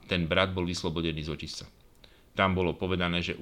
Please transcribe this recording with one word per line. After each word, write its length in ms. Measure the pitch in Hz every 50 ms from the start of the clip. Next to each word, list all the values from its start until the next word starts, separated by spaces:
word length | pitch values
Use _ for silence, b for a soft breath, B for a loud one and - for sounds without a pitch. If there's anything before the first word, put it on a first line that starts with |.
| -
ten 240 | - 95 87 85 78
brat 240 | 90 92 95 95 92
bol 80 | 95 87
vyslobodený 640 | 87 90 85 - 90 78 85 82 82 80 78 76
z 80 | 78 76
očistca. 320 | 73 - - - - - - - - - - - b b b b b b b - -
Tam 160 | 98 95 92
bolo 240 | 90 92 85 78 -
povedané, 480 | 95 90 92 90 90 87 85 87 85
že 80 | 92 - -